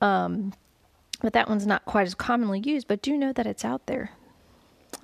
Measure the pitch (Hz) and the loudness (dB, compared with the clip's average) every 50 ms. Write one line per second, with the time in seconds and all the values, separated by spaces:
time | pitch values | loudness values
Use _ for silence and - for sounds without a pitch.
0 | 202 202 196 185 180 175 175 214 196 196 - - _ _ _ _ _ _ _ _ | 2 4 4 2 2 0 -2 -2 -4 -6 -8 -10 _ _ _ _ _ _ _ _
1 | _ _ - - - 220 - 233 - - 220 202 202 208 196 - - - - 208 | _ _ -6 -4 -2 2 2 2 2 2 0 0 2 2 0 0 0 0 2 2
2 | 196 180 185 - - - 240 240 233 208 196 196 220 277 302 277 233 - 208 202 | 2 2 -2 -4 -2 0 0 2 2 0 -2 -2 -2 -2 -2 -2 0 -2 -2 -2
3 | - 269 294 285 277 269 262 - 226 214 202 - - 220 254 262 - - 233 - | 0 -2 0 0 0 0 0 -2 -2 -2 -4 -4 -4 -4 -4 -4 -4 -6 -6 -6
4 | - - - - - - _ _ _ _ _ _ _ _ _ _ _ _ - - | -6 -8 -12 -18 -20 -20 _ _ _ _ _ _ _ _ _ _ _ _ -18 -8